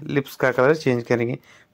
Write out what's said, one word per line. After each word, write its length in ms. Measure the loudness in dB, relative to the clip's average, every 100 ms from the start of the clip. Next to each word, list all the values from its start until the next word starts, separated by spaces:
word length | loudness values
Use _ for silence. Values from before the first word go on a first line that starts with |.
| -6
lips 300 | -4 -4 -2
का 160 | 0
color 240 | 4 2 2
change 280 | 0 0
करेंगे। 320 | 0 -2 -2 -6 -12 -20 _